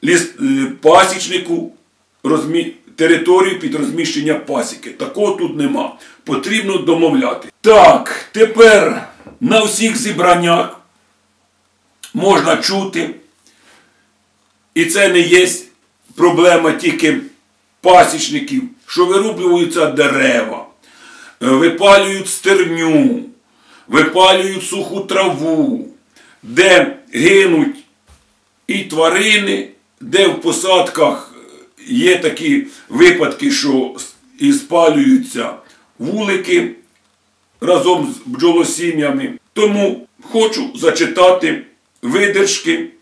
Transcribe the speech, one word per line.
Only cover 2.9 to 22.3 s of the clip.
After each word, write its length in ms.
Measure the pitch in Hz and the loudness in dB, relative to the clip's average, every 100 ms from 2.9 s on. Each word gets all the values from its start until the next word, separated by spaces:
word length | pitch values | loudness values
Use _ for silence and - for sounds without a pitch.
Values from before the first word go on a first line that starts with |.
| - | -2
територію 640 | 160 165 170 185 190 190 | 2 2 4 2 2 -2
під 160 | 139 151 | -6 -6
розміщення 580 | 143 156 170 151 143 | -6 -6 -6 -4 -4
пасіки. 560 | 151 - 139 - - 120 | -4 -4 -8 -6 -10 -18
Такого 420 | - 139 185 208 | -12 -10 -4 -4
тут 260 | - 165 151 | -2 -6 -4
нема. 380 | 143 147 - - - _ | -4 -4 -6 -12 -20 _
Потрібно 540 | - 139 185 220 196 190 | -8 -6 -4 -4 -4 -4
домовляти. 720 | 139 165 165 139 127 - - _ | -2 0 2 0 -4 -6 -14 _
Так, 640 | 208 214 180 - - - - | 4 8 8 6 0 -12 -10
тепер 760 | 208 220 220 226 208 160 - - - - - | 0 0 6 6 8 4 -4 -12 -20 -20 -6
на 220 | - 220 | 0 0
всіх 340 | 214 - 226 - | 0 -2 -2 -2
зібраннях 840 | 208 - 175 175 170 170 170 - _ _ _ _ _ _ _ _ _ _ _ _ - | -6 -2 2 2 2 0 -2 -10 _ _ _ _ _ _ _ _ _ _ _ _ -14
можна 440 | - 196 185 165 160 | -4 2 2 2 -2
чути, 520 | - 196 185 170 - - _ _ _ _ _ _ _ _ _ _ _ _ _ _ _ | -2 -4 -6 -6 -8 -10 _ _ _ _ _ _ _ _ _ _ _ _ _ _ _
і 120 | 160 165 | -4 -2
це 240 | 185 196 | 2 2
не 100 | 180 | 2
є 280 | 170 175 180 - - _ _ _ _ - | 4 2 2 -2 -12 _ _ _ _ 0
проблема 560 | 175 156 180 170 160 | 0 4 4 4 0
тільки 460 | 143 170 147 160 135 - _ _ _ _ _ | -2 -4 -2 -2 -2 -6 _ _ _ _ _
пасічників, 840 | 180 180 - - - 147 - 262 127 - _ | 4 6 4 0 -6 -6 -4 -6 -6 -14 _
що 180 | 160 180 | -2 0
вирублюються 800 | 196 220 175 180 175 170 175 151 | 2 -2 -2 0 0 0 0 -2
дерева, 800 | 135 143 135 131 120 110 - - _ _ _ - - - _ | 0 0 0 0 0 -4 -10 -16 _ _ _ -20 -20 -20 _
е, 20 | 123 | 0
випалюють 840 | 131 170 - 196 196 190 196 | 2 2 2 4 4 4 -4
стерню, 960 | - | -8